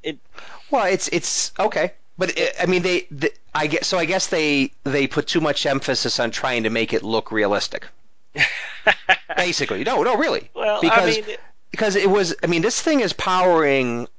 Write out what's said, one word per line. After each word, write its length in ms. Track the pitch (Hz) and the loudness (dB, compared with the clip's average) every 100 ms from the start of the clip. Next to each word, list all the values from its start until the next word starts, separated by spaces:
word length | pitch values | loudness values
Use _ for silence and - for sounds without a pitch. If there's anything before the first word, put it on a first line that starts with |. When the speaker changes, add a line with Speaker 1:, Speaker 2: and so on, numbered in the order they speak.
Speaker 1:
it 160 | 156 147 - - - - - | -8 -8 -12 -16 -14 -16 -2
Speaker 2:
Well, 160 | 262 196 | 0 2
it's, 220 | 185 - | 0 0
it's 440 | 170 - - - - | -2 -2 -2 -4 0
okay, 340 | 160 - 175 - - - | 0 0 -2 -4 -18 -4
but 180 | 185 170 | -2 0
it, 180 | 170 - | -2 0
I 60 | 175 | 0
mean, 160 | 180 | 2
they, 240 | 175 180 - | 2 0 -2
the, 220 | 143 151 - - | -4 -4 -4 -6
I 140 | 151 151 | -2 0
guess, 180 | 156 - | 0 0
so 100 | 185 | 0
I 80 | 165 | 0
guess 200 | 190 - | 0 0
they, 460 | 175 151 143 131 - | 0 2 2 2 -2
they 220 | 143 139 135 | -2 0 0
put 200 | - 143 | 0 0
too 120 | 175 | 0
much 260 | 156 139 151 | 0 0 0
emphasis 520 | 135 - 127 127 - | 0 0 -2 0 0
on 120 | 120 | -2
trying 320 | - 135 123 | -2 -2 0
to 60 | 110 | 0
make 220 | 113 113 | 0 0
it 100 | 117 | 0
look 260 | 101 113 - | 0 -2 -2
realistic. 560 | 110 104 101 - - - - - - - | 0 2 2 -2 -8 -12 -18 -20 -20 -14
Speaker 1:
<laughs> 1040 | - - - - - 220 196 - 185 - 160 | -2 -2 -2 -10 -2 0 0 0 0 0 -2
Speaker 2:
Basically, 480 | 180 165 131 98 | 0 0 -2 -2
no, 180 | 143 151 | 0 2
no, 140 | 196 233 | 2 2
really, 340 | 247 139 - | 0 -2 -6
Speaker 1:
Well, 240 | - 214 208 | -4 -2 2
I 20 | |
Speaker 2:
because, 360 | 170 226 226 220 | 4 4 4 0
Speaker 1:
mean, 80 | 214 | -4
it 120 | - - - - | -10 -14 -18 -12
Speaker 2:
because 240 | - 214 196 | -2 0 2
it 140 | 196 | 4
was, 240 | 202 180 - | 4 2 0
I 40 | 175 | 0
mean, 160 | 170 | 2
this 180 | 190 - | 2 0
thing 200 | - 302 | 2 2
is 120 | 202 | 2
powering 960 | - - 185 185 165 151 135 127 117 123 | 0 0 4 6 6 6 4 2 -2 -6